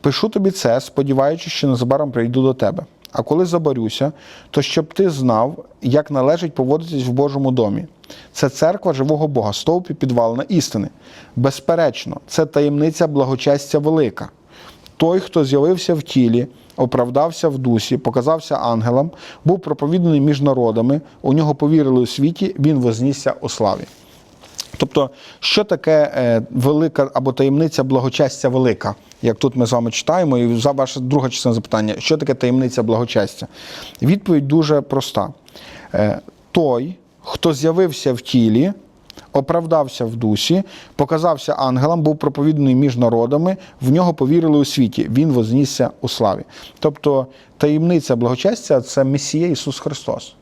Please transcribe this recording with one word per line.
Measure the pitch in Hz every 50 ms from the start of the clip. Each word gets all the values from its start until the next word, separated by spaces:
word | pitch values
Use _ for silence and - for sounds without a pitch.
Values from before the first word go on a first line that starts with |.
«Пишу | - 143 135 - - 220
тобі | 220 214 190 196
це, | 185 - - 120 113 131
сподіваючись, | - - - - 139 139 135 131 135 143 160 165 - 170
що | - - - 139
незабаром | 131 120 123 120 135 143 151 139
прийду | 123 120 117 120 123 131
до | 131 131 127
тебе. | 127 117 101 92 95 - - _ _ _ -
А | - -
коли | 113 - 147 165 185
забарюся, | 175 165 175 160 151 135 123 113 107 - - 139 147 151 - - - - - - -
то | - 147
щоб | 139 - - 165 156 156 -
ти | - 196 185
знав, | 151 135 131 123 113 107 117 135 165 - - - - _
як | - 127 123 147 147 -
належить | 147 135 127 139 160 170 175 160 -
поводитись | - 131 127 143 160 165 165 165 139 127
в | 127
Божому | 120 131 143 147 139 139 139 131
домі. | 127 123 113 101 101 - 185 - _ _ - _ - - - -
Це | _ - - 139
церква | - - - 160 190 202 - 190
живого | 151 131 135 147 156 147 160 156
Бога, | 139 127 104 104
стовп | 101 - - 156 165 180 180 -
і | 139
підвалина | - - 131 123 120 117 113 113 123 147 -
істини. | 202 170 - - - 110 98 - - - - - - - - - -
Безперечно, | 123 120 135 135 - - - 170 165 165 143 117 - - - - - -
це | - - - 160
таємниця | 151 - 147 147 147 143 143 151 160 156 - 175
благочестя | 156 147 139 135 127 135 127 - 143 143 143 143 - - 151
велика. | 147 156 160 160 147 113 - - 107 - _ _ _ _ - - - - - - - - -
Той, | _ 160 165 180 190
хто | 185 - - 170 147
з'явився | 131 135 139 143 165 185 175 - - 170
в | 156
тілі, | 143 - - 135 123 117 113 120 123 - - - - - -
оправдався | - 131 123 - 123 120 123 123 139 151 170 160 - - 160
в | 139 131
дусі, | 127 123 117 110 - - 131
показався | 123 - 120 117 131 120 147 160 160 156 - 147
ангелам, | 131 - 120 117 113 107 120 120 131 143 170 - - - - - - -
був | 151 185 190
проповіданий | 185 156 151 - 147 143 170 185 175 170 160 143
між | 139 151 147 135
народами, | 143 147 135 127 120 113 110 117 113 123 139 156 156 - - -
у | - 131
нього | 131 156 156 151 147
повірили | 143 151 147 160 160 147 135 131 127
у | 123
світі, | 113 - - 139 156 170 - 196 - - -
він | 139 151 156 135
вознісся | 123 120 113 110 123 139 139 139 - 135 - -
у | - 117
славі». | - - 113 101 98 95 - - - - - - - - - _ - _ - - - - - - -
Тобто, | - - - - 151 139 131 - - - - - -
що | - - - 208 208
таке, | 208 185 156 - 160 156 151 147 143 -
е, | 139 127 120 117 113 120 -
велика | 123 131 123 139 151 151 160 160 - - 139 135 -
або | 127 131 135
таємниця | 123 127 135 135 139 147 165 156 - - 135
благочестя | 131 131 127 123 131 - - - 127 - - - 135
велика? | 123 131 131 123 110 - - 107 104 - _ _ - _
Як | - 120 110
тут | - - 135 120
ми | 127 120
з | 110
вами | 127 120 117 117
читаємо, | 107 - - - 160 185 180 151 131 123
і | 120 117 120 117
за | 117 143
ваша | 139 135 135 127 - 139
друга | 127 127 139 147 131 127
частина | 123 - - 127 113
запитання: | 113 110 - - 110 107 107 104 -
що | - - 156
таке | 151 151 135 131
таємниця | 127 - 123 123 131 131 127 127 -
благочестя? | 113 110 113 110 123 117 - 110 101 98 - - - - - - - - - - - - - -
Відповідь | - 135 185 202 - - 170 147 139 135
дуже | 147 165 156 147 156 143
проста. | 127 - - 135 127 - - 110 95 - - _ _ - _ - - - - - - - -
Е, | - 107 104 - - - - _ _ _ _
той, | _ 175 165 143 123 120 131 165 185 - _ _ _ _
хто | - - - - - 170 151
з'явився | 127 143 160 165 180 190 170 143 - - 143
в | 127 113
тілі, | - - - 127 117 110 107 113 147 190 202 - - _ _ _ _ _ - - - - -
оправдався | 139 135 143 165 170 170 165 165 156 143 131 - - 123
в | 113 113
дусі, | 117 120 107 104 101 - - 165 190 196 - - - - - -
показався | - 143 135 165 156 160 175 160 135 - -
ангелам, | 147 - 143 131 127 127 131 151 170 170
був | 151 151 151
проповіданий | 151 - 147 135 - 143 156 156 147 143 135 127
між | 127 143 143 123
народами, | 120 123 117 117 117 117 120 139 147 165 180 190 180 - - - -
в | 131 127
нього | 139 170 180 175 165
повірили | - 139 131 156 175 165 160 151 147
у | 139
світі, | - - 143 127 107 - - - -
він | 110 127 156 160
вознісся | 135 123 113 110 117 139 143 131 - - 127 - - -
у | - 123
славі. | - - 117 101 92 - - - - - - - - _
Тобто | - 156 143 - - 151 139 135 127 127 - - - _ _ _
таємниця | - 147 151 156 160 170 180 165 - - 131
благочестя — | 117 123 120 127 127 - 285 247 - - - 156 135
це | 123 - - - 135
Месія | 131 139 143 139 - - 156 165 180
Ісус | 151 - - 147 131 -
Христос. | - - 147 - - - 117 - - - - _